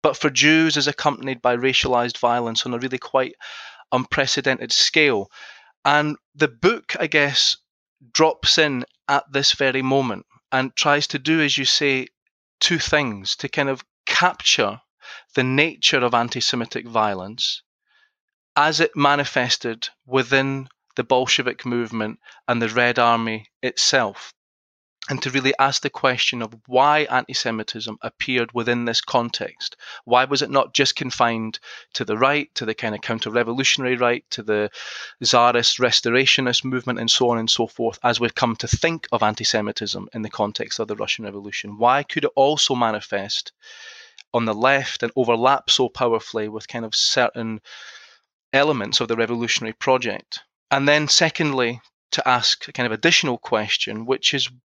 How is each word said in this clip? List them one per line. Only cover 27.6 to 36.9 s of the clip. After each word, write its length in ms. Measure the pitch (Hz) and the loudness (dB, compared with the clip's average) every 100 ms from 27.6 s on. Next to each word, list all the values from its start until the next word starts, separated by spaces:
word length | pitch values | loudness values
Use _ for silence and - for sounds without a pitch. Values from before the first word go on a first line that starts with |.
| 107 117 110 107 | -6 -10 -12 -10
appeared 500 | 113 _ - 127 117 | -12 _ -4 -2 -2
within 300 | 120 117 120 | -2 0 0
this 160 | 120 113 | 0 -2
context. 800 | - 127 117 - - - - - - - | 0 0 0 -6 -10 -10 -12 -12 -20 -20
Why 220 | - 120 135 | 2 2 4
was 160 | 139 | 0
it 80 | 143 | 0
not 240 | 135 131 | 0 0
just 240 | - 135 - | 2 0 0
confined 600 | 123 - 120 113 110 - - - - | -6 0 0 0 -6 -10 -16 -20 -14
to 100 | - | -10
the 140 | 110 107 | -4 2
right, 360 | 135 147 143 - | 2 2 -4 -8
to 100 | 110 | -6
the 80 | |
kind 200 | 110 117 | -4 -4
of 80 | 104 | -6
counter-revolutionary 960 | - 113 - 113 113 120 135 - 127 127 | -6 -4 -2 0 0 0 0 0 0 0
right, 300 | 123 120 _ | 0 0 _
to 120 | - | -12
the 280 | 107 104 104 - - - - - | -2 0 0 -6 -14 -14 -16 -4
Tsarist 540 | 120 120 120 120 117 - | 2 6 6 4 0 2
restorationist 880 | 123 - 120 120 131 - 127 120 131 | 2 2 2 2 4 2 2 -2 -2
movement, 340 | 127 120 | -6 -4